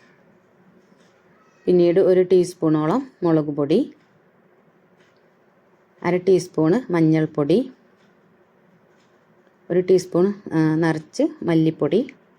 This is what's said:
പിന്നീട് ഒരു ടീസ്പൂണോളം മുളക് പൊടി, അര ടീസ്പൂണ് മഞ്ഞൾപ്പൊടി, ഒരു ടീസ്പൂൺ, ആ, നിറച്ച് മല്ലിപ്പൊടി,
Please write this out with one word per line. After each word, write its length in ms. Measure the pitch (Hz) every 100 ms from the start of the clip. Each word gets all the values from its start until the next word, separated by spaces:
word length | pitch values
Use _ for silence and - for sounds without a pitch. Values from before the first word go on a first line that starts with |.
| _ _ _ _ _ _ _ _ _ _ _ _ _ _ _ _ -
പിന്നീട് 340 | 180 175 170
ഒരു 240 | 185 185
ടീസ്പൂണോളം 880 | 180 185 175 - 160 156 156 226 277 _
മുളക് 300 | 175 160 147 147
പൊടി, 340 | 147 180 294 - _ _ _ _ _ _ _ _ _ _ _ _ _ _ _ _ _ _ _ _
അര 140 | 175 175
ടീസ്പൂണ് 760 | 180 180 165 - 156 208 -
മഞ്ഞൾപ്പൊടി, 760 | 175 160 156 156 151 147 185 269 - _ _ _ _ _ _ _ _ _ _ _ _ _ _ _ _ _ _ -
ഒരു 100 | 175
ടീസ്പൂൺ, 540 | 180 185 165 165 190 202 -
ആ, 220 | 160 156 156
നിറച്ച് 480 | 165 156 - - 311 -
മല്ലിപ്പൊടി, 640 | 165 165 160 160 151 175 285 - _